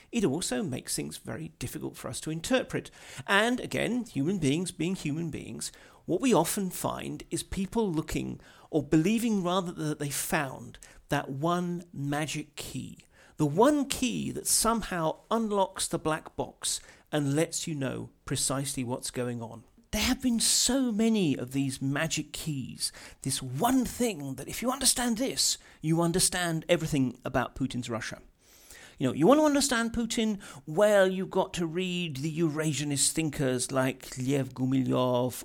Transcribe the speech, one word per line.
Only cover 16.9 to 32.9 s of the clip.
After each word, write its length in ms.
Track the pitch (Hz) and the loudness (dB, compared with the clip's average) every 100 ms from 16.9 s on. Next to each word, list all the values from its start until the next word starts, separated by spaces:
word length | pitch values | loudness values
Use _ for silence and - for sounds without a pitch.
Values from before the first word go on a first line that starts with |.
| - _ | -20 _
and 240 | 151 139 | 0 2
lets 320 | 143 165 - - | 2 2 -2 -4
you 80 | |
know 360 | 151 131 117 117 _ - | -4 -4 -4 -10 _ -4
precisely 580 | 135 - 135 139 139 | -2 0 -2 -4 -4
what's 260 | 120 131 - | -4 -4 -6
going 300 | - 123 120 | -4 -4 -4
on. 240 | 113 113 - _ _ | -8 -14 -20 _ _
There 100 | 214 | -2
have 200 | 214 262 | 0 0
been 160 | 254 226 | 0 2
so 540 | - - - 269 247 | 2 4 4 2 2
many 440 | 208 226 220 170 - | 2 4 4 4 2
of 140 | 123 | -2
these 320 | 139 139 - | -2 -2 -2
magic 500 | 135 139 151 - 151 | -2 0 0 -2 -6
keys, 600 | - 160 139 - 156 - - - - | -8 -6 -6 -6 -6 -6 -6 -18 -8
this 200 | 135 - | -4 -4
one 420 | 131 131 233 262 | -4 0 2 4
thing 520 | 240 - - 147 139 135 | 2 0 -2 -2 -6 -8
that 100 | - | -8
if 160 | - | -6
you 80 | 233 | -2
understand 480 | 269 262 - 240 220 | 0 2 2 2 0
this, 400 | 254 135 - - - - | 0 0 0 0 -6 -6
you 200 | 156 165 | 0 4
understand 640 | 170 175 - 185 175 160 - | 4 4 2 2 0 0 2
everything 500 | 170 160 151 127 - | 2 2 2 2 0
about 320 | - 131 117 - | -4 -2 -2 -2
Putin's 340 | 127 123 120 | -4 -4 -4
Russia. 300 | 110 - - - _ _ - - - - - | -6 -6 -10 -16 _ _ -20 -20 -20 -16 -2
You 80 | 131 | -2
know, 40 | |
you 140 | 120 175 | 4 8
want 140 | 294 | 8
to 60 | 302 | 6
understand 460 | 285 277 233 226 | 4 2 0 0
Putin? 460 | 233 233 - 220 202 - - | -2 -2 0 0 -2 -8 -16
Well, 440 | - 156 208 202 190 | -4 4 6 8 6
you've 240 | 190 185 | 2 -2
got 200 | 196 - | 0 0
to 120 | - 165 | 0 -2
read 520 | 165 185 175 175 131 | -2 -2 -2 -4 -4
the 200 | 160 156 | -4 0
Eurasianist 720 | 170 147 156 135 147 | 0 2 0 0 0